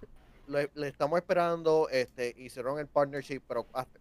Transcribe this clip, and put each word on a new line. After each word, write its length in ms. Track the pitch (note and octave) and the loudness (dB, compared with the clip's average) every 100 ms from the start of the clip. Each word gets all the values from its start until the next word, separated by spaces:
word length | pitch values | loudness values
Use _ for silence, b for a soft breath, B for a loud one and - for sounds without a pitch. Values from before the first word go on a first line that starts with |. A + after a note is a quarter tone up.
| - - - - - | -14 -20 -20 -20 -6
le, 220 | C#3+ C#3+ | -2 -2
le 140 | D3 C#3+ | -4 -8
estamos 300 | - C#3+ E3+ | -2 0 0
esperando, 720 | F3+ F3 E3+ E3+ D#3+ D#3 D#3 | 0 2 2 2 4 4 4
este, 440 | C3 A#2+ - A#2+ A#2+ | 2 0 -4 -6 -6
hicieron 400 | B2+ C3 A#2+ D3 | -14 -8 -6 -6
el 80 | D3 | 0
partnership, 540 | C#3+ C#3+ C#3+ C3 C3+ - | 2 2 0 -8 -8 -6
pero 200 | A#2+ - | -6 -4
hasta, 260 | C3 B2+ - | -6 -6 -10